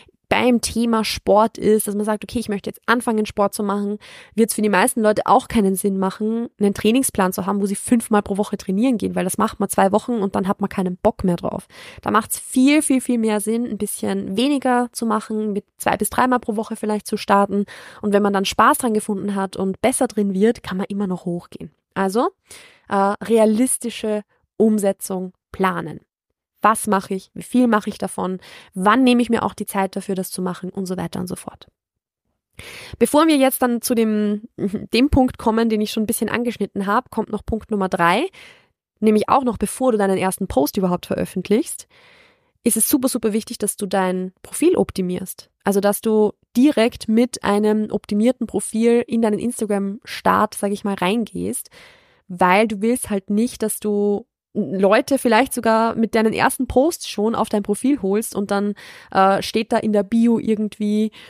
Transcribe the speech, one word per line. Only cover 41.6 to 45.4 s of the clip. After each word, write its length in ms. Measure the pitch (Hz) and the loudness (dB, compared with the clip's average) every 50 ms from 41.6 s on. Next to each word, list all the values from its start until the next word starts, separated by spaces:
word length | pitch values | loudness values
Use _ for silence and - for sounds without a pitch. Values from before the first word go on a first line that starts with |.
| 330 - - - - _ _ _ _ _ _ _ _ _ _ _ _ _ _ _ - | 0 -2 -8 -14 -16 _ _ _ _ _ _ _ _ _ _ _ _ _ _ _ -4
ist 120 | 240 - | -2 -2
es 140 | 226 - - | 0 0 0
super, 180 | - 277 247 254 | 0 2 0 0
super 240 | - 247 - 220 196 | -2 -2 -2 -2 -2
wichtig, 260 | 226 - - 233 - | -2 -4 -6 -8 -6
dass 180 | 208 202 - - | -6 -6 -4 -4
du 80 | 208 | -6
dein 480 | 185 202 196 185 185 185 185 185 185 - _ | -2 0 0 0 0 -2 -2 -4 -8 -10 _
Profil 340 | - - - - 285 349 370 | -18 -16 -4 0 2 2 4
optimierst. 720 | - 202 - - - 185 180 180 180 190 - - - | 2 2 0 -2 -4 -4 -4 -4 -6 -8 -10 -12 -16